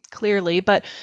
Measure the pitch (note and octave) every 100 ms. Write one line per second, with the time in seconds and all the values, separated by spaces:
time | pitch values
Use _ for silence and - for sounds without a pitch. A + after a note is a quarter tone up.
0 | _ - G#3 G3+ F3 F3 F#3+ G3 - -